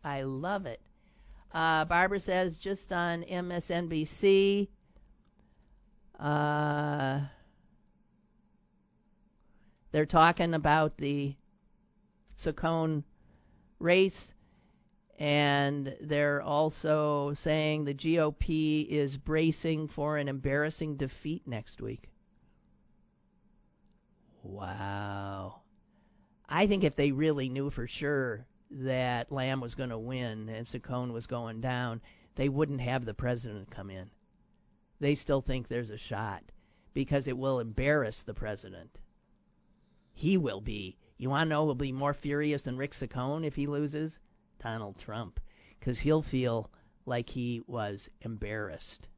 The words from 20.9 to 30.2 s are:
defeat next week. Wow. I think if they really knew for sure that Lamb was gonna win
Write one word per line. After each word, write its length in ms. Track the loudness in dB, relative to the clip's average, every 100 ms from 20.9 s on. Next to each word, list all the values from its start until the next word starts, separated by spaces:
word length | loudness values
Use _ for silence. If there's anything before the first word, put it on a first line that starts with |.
| -4
defeat 460 | -6 -6 -6 -6 -6
next 360 | -8 -8 -12
week. 280 | -10 -10 -14 -20 _ _ _ _ _ _ _ _ _ _ _ _ _ _ _ _ _ _ _ _ _ _
Wow. 1200 | -14 -10 -10 -8 -6 -6 -6 -6 -6 -8 -10 -12 _ _ _ _ _ _ _ _ -4
I 160 | 2 4
think 180 | 6
if 120 | 4 4
they 160 | 2
really 380 | 4 2 2 0
knew 200 | -2 -2
for 180 | -4 -6
sure 600 | -4 0 0 0 -4 -10 _ _
that 600 | -8 -2 0 0 0 -2
Lamb 300 | -2 -2 -2
was 140 | -4 -6
gonna 240 | -4 -4
win 500 | -4 -4